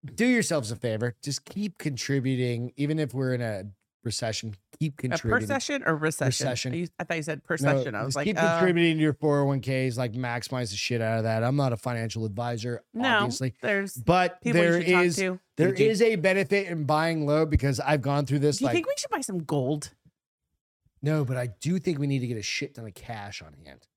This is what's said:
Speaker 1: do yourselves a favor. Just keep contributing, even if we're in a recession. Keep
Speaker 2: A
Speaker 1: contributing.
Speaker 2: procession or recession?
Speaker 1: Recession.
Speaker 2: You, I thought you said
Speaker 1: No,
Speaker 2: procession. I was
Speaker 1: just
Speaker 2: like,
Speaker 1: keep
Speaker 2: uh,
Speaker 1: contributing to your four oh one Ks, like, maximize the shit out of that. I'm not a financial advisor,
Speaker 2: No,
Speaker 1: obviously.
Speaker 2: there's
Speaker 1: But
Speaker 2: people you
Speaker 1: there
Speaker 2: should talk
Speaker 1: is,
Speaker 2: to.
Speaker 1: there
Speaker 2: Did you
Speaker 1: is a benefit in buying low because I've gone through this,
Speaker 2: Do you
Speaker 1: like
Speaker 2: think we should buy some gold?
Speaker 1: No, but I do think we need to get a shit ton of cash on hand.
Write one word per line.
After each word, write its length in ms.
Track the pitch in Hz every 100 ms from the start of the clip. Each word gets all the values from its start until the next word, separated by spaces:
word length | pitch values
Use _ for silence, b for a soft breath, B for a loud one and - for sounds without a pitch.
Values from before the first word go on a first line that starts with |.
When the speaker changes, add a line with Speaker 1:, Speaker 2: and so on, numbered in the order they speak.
| 147
Speaker 1:
do 120 | - 240
yourselves 440 | 247 202 160 110
a 60 | 117
favor. 380 | 120 110 120 110
Just 220 | - 139
keep 320 | - - 208 -
contributing, 920 | 147 131 - 139 127 131 123 117 120 -
even 220 | 143 156
if 140 | 151
we're 220 | 131 131
in 60 | 127
a 220 | 117 104 104 98 _ _
recession. 500 | 117 107 117 107 113 101 _ -
Keep 140 | 160 143
Speaker 2:
A 40 | 127
Speaker 1:
contributing. 380 | - 113 240 107
Speaker 2:
procession 340 | 277 - 285 -
or 100 | 156
recession? 500 | 156 147 131 123 135
Speaker 1:
Recession. 280 | 120 131
Speaker 2:
You, 120 | 165 175 _
I 60 |
thought 120 | 175 165
you 60 |
said 160 | 151 147
Speaker 1:
No, 80 | _
Speaker 2:
procession. 480 | 165 175 139 123
I 60 | 104
was 80 | 120
Speaker 1:
just 80 | 139
Speaker 2:
like, 80 | 160
Speaker 1:
keep 100 | 202
Speaker 2:
uh, 180 | 165 165
Speaker 1:
contributing 400 | 185 170 170 160
to 40 |
your 120 | 156
four 260 | 139 151 143
oh 60 | 139
one 140 | 135
Ks, 340 | 131 131 131 117
like, 160 | 123
maximize 580 | 113 127 120 - 131 120
the 60 | 98
shit 240 | - 120
out 160 | 113 113
of 60 |
that. 180 | 113 110
I'm 140 | 117 139
not 160 | 135
a 40 | 113
financial 480 | 127 120 113 110 110
advisor, 580 | 98 120 120 120 117 _
Speaker 2:
No, 160 | 226 262
Speaker 1:
obviously. 460 | 220 202 - 131 -
Speaker 2:
there's 320 | 123 202 196 -
Speaker 1:
But 460 | 117 180 180 -
Speaker 2:
people 180 | - 165
you 40 | 170
Speaker 1:
there 120 | 170
Speaker 2:
should 100 | 170
talk 120 | 180 180
Speaker 1:
is, 100 | 175
Speaker 2:
to. 240 | 190 185 _ -
Speaker 1:
there 120 | 170
Speaker 2:
Did 60 | 190
you 100 | 214
Speaker 1:
is 120 | 214
a 140 | 226 214
benefit 500 | 175 190 190 202 196
in 160 | 170
buying 400 | 139 151 165 160 147
low 200 | 151 156
because 340 | - 139 127
I've 220 | 135 151
gone 240 | 131 143 139
through 140 | 143
this, 180 | 143 143
Speaker 2:
Do 60 |
you 20 | 269
Speaker 1:
like 80 |
Speaker 2:
think 120 | 349 320
we 80 | 587
should 120 | 605
buy 120 | 381
some 200 | 254 185
gold? 500 | 147 147 131 151 - _ _ _ _ _ _ _ _ _ _ _
Speaker 1:
No, 220 | 139 156
but 120 | 135 127
I 80 | 123 -
do 180 | 151 180
think 200 | 165 147
we 80 | 143
need 120 | 139
to 60 | 120
get 100 | 117
a 60 |
shit 320 | 101 - 139
ton 120 | 135 113
of 80 |
cash 460 | 92 - 113 101 101
on 120 | 78 73
hand. 220 | 76 65 _